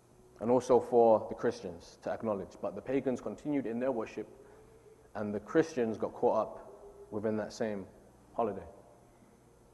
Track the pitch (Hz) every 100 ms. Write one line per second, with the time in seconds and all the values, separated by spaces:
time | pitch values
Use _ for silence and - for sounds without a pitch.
0 | _ - - - 113 127 - 120 - 120
1 | 117 107 - - 120 - 92 85 - -
2 | - 98 110 101 90 - 98 98 - 139
3 | 135 123 110 101 147 143 107 117 131 117
4 | 107 - - - - - - - - -
5 | - 107 104 104 - 165 156 127 113 104
6 | 101 - 120 110 104 - - - - -
7 | - 107 110 107 104 - 110 101 - -
8 | - - - - 113 95 - - - -
9 | - - - - - - -